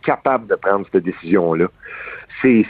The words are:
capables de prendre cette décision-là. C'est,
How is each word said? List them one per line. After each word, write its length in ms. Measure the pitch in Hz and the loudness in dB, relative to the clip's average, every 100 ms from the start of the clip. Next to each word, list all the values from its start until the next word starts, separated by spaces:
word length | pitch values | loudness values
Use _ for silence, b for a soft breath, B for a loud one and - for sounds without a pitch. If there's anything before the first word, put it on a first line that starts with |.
capables 460 | - 135 139 127 107 | -4 -2 0 -2 -2
de 80 | 92 | -2
prendre 280 | 95 101 98 | 0 -2 0
cette 120 | 95 | -2
décision-là. 600 | 87 82 82 98 85 82 90 - B B B B B - | -2 -6 0 2 2 0 -2 -4 B B B B B -2
C'est, 240 | 131 117 - | 2 4 4